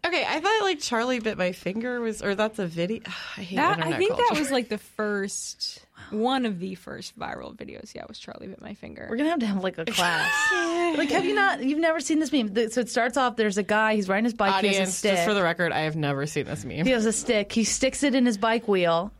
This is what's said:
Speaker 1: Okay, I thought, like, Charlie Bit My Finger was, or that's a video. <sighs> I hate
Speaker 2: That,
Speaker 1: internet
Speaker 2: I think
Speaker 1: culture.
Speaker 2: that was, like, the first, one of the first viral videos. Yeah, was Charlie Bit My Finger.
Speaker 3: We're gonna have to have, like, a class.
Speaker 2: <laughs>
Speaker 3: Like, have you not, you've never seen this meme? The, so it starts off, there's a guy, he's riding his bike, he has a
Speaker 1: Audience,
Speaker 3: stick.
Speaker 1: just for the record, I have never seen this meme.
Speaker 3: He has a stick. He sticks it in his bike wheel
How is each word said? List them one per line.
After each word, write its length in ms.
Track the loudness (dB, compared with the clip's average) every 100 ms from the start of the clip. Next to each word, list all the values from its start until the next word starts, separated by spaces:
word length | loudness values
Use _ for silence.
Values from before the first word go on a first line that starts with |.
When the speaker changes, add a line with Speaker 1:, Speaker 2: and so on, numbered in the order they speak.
| -2
Speaker 1:
Okay, 180 | 0 0
I 140 | 0
thought, 200 | 2 2
like, 180 | 2 -2
Charlie 400 | -2 0 0 0
Bit 160 | -2 -2
My 160 | -2
Finger 480 | -2 -6 -4 -4 -4
was, 220 | -4 -4
or 120 | -2
that's 240 | 0 0 -2
a 80 | -6
video. 360 | -2 -4 -4
<sighs> 320 | -8 -12 -12 -12
I 60 |
hate 140 | -6 0
Speaker 2:
That, 200 | 2 2
Speaker 1:
internet 180 | 0
Speaker 2:
I 40 | 2
think 120 | 2
Speaker 1:
culture. 120 | 2 2
Speaker 2:
that 100 | 2
was, 100 | 0
like, 200 | 0 -2
the 80 | -6
first, 1080 | -8 -6 -2 -2 -4 -6 -10 -10 -10 -10 -20 -20 -8
one 380 | -2 0 2 0
of 120 | -4
the 160 | -8
first 440 | -10 -12 -14 -14 -10
viral 360 | -10 -8 -12
videos. 400 | -12 -14 -14 -16
Yeah, 120 | -16 -16
was 100 | -16
Charlie 280 | -16 -16 -16
Bit 160 | -16
My 100 | -16
Finger. 340 | -16 -16 -14 -8
Speaker 3:
We're 60 | -2
gonna 100 | 0
have 120 | 0
to 60 | 0
have, 160 | 0
like, 140 | -2 -2
a 80 |
class. 460 | -4 0 2 2 2 2 2
Speaker 2:
<laughs> 200 | 2 0 0 2 2
Speaker 3:
Like, 140 | 2
have 140 | 2
you 100 | 2
not, 260 | 4 2 2
you've 200 | 0 2
never 180 | 2 0
seen 220 | 2 0
this 100 | 2
meme? 240 | 2 2
The, 160 | 0 0
so 100 | 0
it 80 | 0
starts 280 | 0 0 2
off, 180 | 0
there's 240 | 2 0 0
a 60 |
guy, 320 | 0 2 4 2
he's 120 | 2
riding 180 | 2 0
his 80 |
bike, 260 | 2 2 4
he 80 | 2
has 80 | 2
a 20 |
Speaker 1:
Audience, 160 | 0
Speaker 3:
stick. 200 | 0 2
Speaker 1:
just 100 | 4
for 100 | 4
the 80 | 2
record, 300 | 2 2 0
I 80 | 0
have 160 | -2 0
never 280 | -2 0
seen 200 | -2 -4
this 200 | -4 -6
meme. 200 | -8 -2
Speaker 3:
He 80 | 2
has 120 | 4
a 80 | 2
stick. 380 | 0 0 0 2
He 140 | 0
sticks 400 | 0 2 0 2
it 100 | 2
in 100 | 4
his 140 | 4 2
bike 300 | 2 0 2
wheel 420 | 2 4 2 0